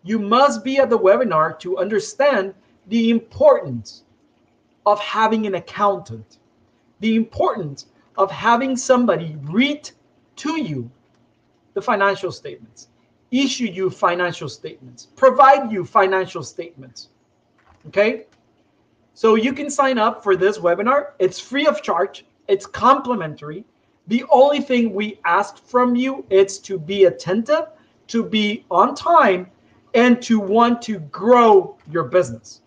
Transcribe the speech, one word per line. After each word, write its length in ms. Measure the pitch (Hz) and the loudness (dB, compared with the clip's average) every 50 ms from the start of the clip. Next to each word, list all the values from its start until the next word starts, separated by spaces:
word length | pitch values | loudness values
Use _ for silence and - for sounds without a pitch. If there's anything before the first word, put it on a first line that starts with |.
| _ | _
You 160 | 170 220 226 | -4 -4 -4
must 460 | 202 196 220 247 277 277 226 220 - | -2 0 2 4 4 2 2 -2 -6
be 140 | 254 269 277 | -4 0 0
at 100 | 269 - | 2 2
the 100 | 233 220 | 2 2
webinar 600 | 185 190 202 233 254 220 165 156 156 165 160 - | 4 4 4 4 2 0 0 0 0 0 -2 -10
to 180 | - 180 185 190 | -8 -8 -4 -4
understand 760 | 180 202 220 202 - - - _ 269 294 269 208 190 196 190 _ _ _ _ _ _ | -4 -2 -2 -4 -4 -6 -4 _ 2 2 2 0 -2 -4 -10 _ _ _ _ _ _
the 240 | 185 208 233 226 226 | -4 -2 0 2 2
importance 960 | 233 226 226 _ - - - 302 175 - - 143 123 117 107 - - - _ _ _ _ _ _ _ _ _ _ _ _ _ _ _ _ _ | 2 0 -2 _ -4 4 6 6 6 6 2 -8 -10 -10 -12 -14 -20 -20 _ _ _ _ _ _ _ _ _ _ _ _ _ _ _ _ _
of 120 | 208 208 208 | 0 0 0
having 460 | - - - 214 220 220 226 220 214 | -2 -6 -2 0 0 0 0 -2 -2
an 100 | 208 190 | -4 -6
accountant, 840 | 175 170 - - 170 208 202 196 185 - - 113 110 104 _ _ _ _ _ _ _ _ _ _ _ _ _ _ _ | -6 -8 -10 -6 -2 0 0 0 -2 -8 -14 -16 -18 -18 _ _ _ _ _ _ _ _ _ _ _ _ _ _ _
the 160 | 190 226 220 | -2 0 0
importance 680 | 226 220 226 - - - 622 523 226 175 147 139 - - _ _ _ _ _ _ | 0 0 -2 -4 -4 -4 -4 -4 -6 -10 -12 -12 -14 -20 _ _ _ _ _ _
of 140 | - 196 196 | -2 -2 -2
having 460 | 156 143 185 220 233 233 269 262 262 | -2 -4 0 0 0 0 0 -2 -4
somebody 600 | 240 - - 254 247 247 226 175 165 165 160 151 151 139 | -6 0 2 2 2 4 0 0 -2 -2 -8 -12 -12 -12
read 480 | 147 165 214 262 294 294 294 - - - _ _ _ _ _ _ _ _ | -4 0 0 0 0 0 -6 -10 -20 -20 _ _ _ _ _ _ _ _
to 240 | - - 294 320 320 | -12 -8 -6 -6 -6
you 300 | 277 175 147 131 117 120 _ _ _ _ _ _ _ _ _ _ _ _ _ _ _ _ _ | -6 -6 -8 -8 -10 -12 _ _ _ _ _ _ _ _ _ _ _ _ _ _ _ _ _
the 80 | 202 190 | -8 -4
financial 500 | - 226 202 196 202 196 - - 175 - | -4 -2 0 0 0 0 -2 -6 -8 -10
statements, 560 | - _ 147 120 - - _ _ - - _ _ _ _ _ _ _ _ _ | -10 _ -18 -18 -18 -20 _ _ -20 -20 _ _ _ _ _ _ _ _ _
issue 360 | - 254 277 247 - - 247 | -2 -2 -2 -2 -2 -4 -6
you 240 | 214 170 185 190 185 | -8 -6 -4 -6 -6
financial 580 | 185 - - 175 175 175 180 175 165 - 160 139 | -4 -2 -2 -2 0 0 -2 -4 -4 -8 -12 -14
statements, 600 | - - - 160 - _ - 127 - - - _ _ | -14 -14 -16 -18 -18 _ -20 -20 -20 -20 -20 _ _
provide 540 | - 254 262 - - 277 269 285 285 262 226 | 2 2 2 6 6 6 6 6 6 4 -4
you 140 | 214 196 170 | -6 -6 -6
financial 580 | - _ 220 196 190 190 190 185 180 - 175 151 | 0 _ 2 2 2 0 -2 -4 -4 -8 -12 -12
statements, 680 | - - - 170 170 _ 135 131 127 117 - - _ _ _ _ _ _ _ _ _ _ _ _ _ _ _ _ | -12 -14 -16 -16 -16 _ -20 -20 -20 -20 -20 -20 _ _ _ _ _ _ _ _ _ _ _ _ _ _ _ _
okay? 380 | 156 - 190 208 220 254 220 - _ _ _ _ _ _ _ _ _ _ _ _ _ _ _ _ _ _ | -8 -2 0 0 0 0 -6 -12 _ _ _ _ _ _ _ _ _ _ _ _ _ _ _ _ _ _
So 220 | _ - 220 214 | _ 2 2 4
you 180 | 220 214 269 262 | 4 2 -2 -4
can 160 | 285 294 285 | -4 -8 -8
sign 300 | - - 277 269 262 233 | -2 -2 0 0 2 0
up 240 | 214 226 220 - - | 0 0 -2 -4 -2
for 120 | 208 190 | -2 0
this 240 | 175 185 196 208 - | 2 2 0 -2 0
webinar. 540 | 170 175 175 185 208 233 269 285 285 - - _ | -2 -2 0 0 0 0 0 0 -2 -6 -6 _
It's 200 | 190 180 - - | -4 -4 -4 -6
free 280 | - - 247 277 294 | -16 -8 -6 0 0
of 160 | 311 240 - - | 0 0 -2 -4
charge. 420 | - 185 165 190 202 - - - _ _ _ _ - | -4 -2 -2 -2 -4 -6 -16 -20 _ _ _ _ -2
It's 160 | 202 196 - | -2 -2 -2
complimentary. 1000 | - - - 208 247 277 294 - 240 247 208 170 156 147 - 147 147 156 185 226 _ _ _ _ _ _ _ _ | -10 -10 -2 2 2 2 2 0 -6 -6 -6 -6 -10 -12 -14 -16 -16 -16 -16 -18 _ _ _ _ _ _ _ _
The 180 | - 214 247 247 - | -4 -4 -4 0 2
only 300 | 294 247 269 285 294 277 | 4 4 6 4 4 -2
thing 340 | - - 254 247 233 226 190 | -2 -2 0 0 0 0 -2
we 260 | 196 214 214 202 _ _ | -4 -6 -6 -8 _ _
ask 320 | 175 170 190 202 - - - | 0 0 0 0 -2 -8 -20
from 360 | _ _ - 247 247 247 240 | _ _ 0 0 2 2 0
you 300 | 240 254 262 269 269 - - | 0 -2 -2 -4 -8 -6 0
is 280 | 196 190 196 196 - - | 4 4 4 2 0 -16
to 180 | _ - 196 180 | _ -10 -10 -10
be 260 | 151 151 196 202 190 | -6 -6 2 4 4
attentive, 640 | 175 170 - - 160 185 220 226 254 302 320 320 - - _ _ _ _ _ _ - | 4 4 0 -6 -4 -4 -4 0 0 0 -2 -2 -6 -12 _ _ _ _ _ _ -6
to 160 | - 233 220 | -4 -4 -4
be 400 | 170 190 220 214 208 208 233 _ _ | -2 -2 -2 -2 -2 -4 -6 _ _
on 240 | 175 175 208 262 277 | 2 2 2 2 0
time, 560 | - - 330 339 320 285 220 185 180 180 - _ _ _ _ _ _ _ _ - | -4 0 4 4 4 6 4 2 0 -4 -12 _ _ _ _ _ _ _ _ 0
and 280 | 220 240 247 240 240 - | 2 4 4 2 2 0
to 180 | - 233 214 | -2 -2 -2
want 400 | 202 185 208 226 233 247 240 233 - | 0 0 2 2 2 2 0 -4 -6
to 160 | - 214 190 | -10 -10 -10
grow 760 | 151 143 - 170 185 226 247 247 233 220 208 190 175 - - _ _ - | -12 -14 -14 -6 2 4 4 6 6 6 6 6 4 2 -12 _ _ -8
your 140 | 147 165 156 | -6 -6 -6
business. 580 | 120 165 180 175 117 117 113 _ - - _ _ | 0 0 0 0 0 -8 -16 _ -20 -20 _ _